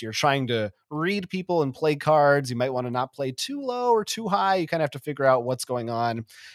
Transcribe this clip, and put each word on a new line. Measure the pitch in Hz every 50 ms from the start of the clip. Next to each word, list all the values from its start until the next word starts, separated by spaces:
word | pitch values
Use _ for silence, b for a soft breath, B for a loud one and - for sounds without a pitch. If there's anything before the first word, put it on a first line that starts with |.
| 113
you're | 110 113
trying | - - 147 139 139 131
to | 120 120 113 107 104 - _ _ -
read | 151 151 160 185 202 202 180 180
people | - 185 180 - 180 170
and | 147 135
play | 123 - 156 156 151
cards. | 143 - 151 156 156 147 143 143 143 135 123
You | 123
might | 120 127 135 131
wanna | 123 127 123
not | 120 123 127 131 _
play | - 139 131
too | 131 - - - 285 285
low | 277 254 240 247 247 247
or | 233 220 202
too | - - 220 226
high. | 196 196 202 196 196 190
You | 190 170
kinda | 151 170 165
have | 156 139
to | - 139
figure | - 151 143 135 135
out | 135 127 127 120
what's | 123 127 123 -
going | - 127 123 117 117
on. | 117 117 117 117 117 117 113 B B B B B